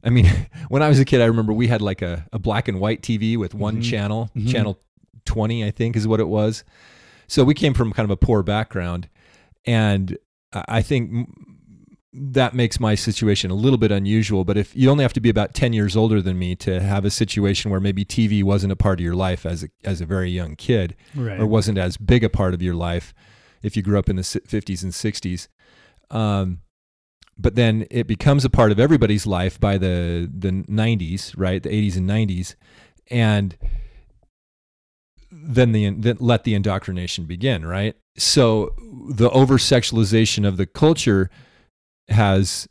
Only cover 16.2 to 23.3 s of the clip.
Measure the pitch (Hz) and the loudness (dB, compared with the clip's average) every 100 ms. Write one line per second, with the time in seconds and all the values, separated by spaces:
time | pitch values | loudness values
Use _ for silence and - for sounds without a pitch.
16.2 | 92 92 90 90 - 90 95 98 98 - | 0 -2 -4 -4 -4 -2 0 0 -2 -2
17.2 | 107 - 101 98 110 95 98 98 98 - | -2 0 0 0 -2 -2 -2 -2 -4 0
18.2 | 110 104 98 98 98 95 101 92 87 90 | 0 2 2 0 0 0 0 0 -2 -2
19.2 | 92 90 - 87 80 _ - 90 82 95 | -2 -4 -6 -8 -10 _ -8 -6 -4 -4
20.2 | 90 90 85 73 - 120 87 - _ 147 | -4 -4 -6 -10 -2 0 0 -6 _ -8
21.2 | 120 95 107 110 101 98 90 85 104 123 | -8 -2 0 2 2 0 -2 -4 2 2
22.2 | 110 - 95 90 90 85 85 87 - _ | 2 0 -2 -2 -4 -4 -4 -4 -8 _
23.2 | _ | _